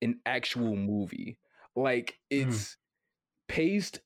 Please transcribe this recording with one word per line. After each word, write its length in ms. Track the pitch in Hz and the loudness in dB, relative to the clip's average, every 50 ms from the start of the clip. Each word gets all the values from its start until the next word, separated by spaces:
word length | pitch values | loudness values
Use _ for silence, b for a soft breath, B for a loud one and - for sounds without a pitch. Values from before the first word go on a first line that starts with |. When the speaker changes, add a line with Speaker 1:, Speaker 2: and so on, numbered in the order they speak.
Speaker 1:
an 180 | 117 117 120 - - | 0 0 0 0 -2
actual 500 | 120 127 127 - - - 120 117 110 104 | -2 -2 -2 -2 -2 -2 0 0 0 2
movie. 640 | 101 101 101 104 104 98 87 - - - - 123 - b b b b b b b | 0 0 0 0 0 -2 -2 -4 -8 -8 -10 -10 -14 b b b b b b b
Like, 440 | 123 135 135 127 120 - - - - _ _ | 0 2 2 2 2 0 -4 -10 -14 _ _
Speaker 2:
Mm. 160 | 139 139 135 | 0 2 2
Speaker 1:
it's 300 | 127 117 107 98 - - - _ _ _ _ _ _ _ _ _ _ _ _ _ | 2 0 -2 -4 -6 -10 -16 _ _ _ _ _ _ _ _ _ _ _ _ _
paced 520 | - - 165 156 175 202 208 185 - - - - | -4 0 2 2 4 4 2 0 -2 -8 -4 0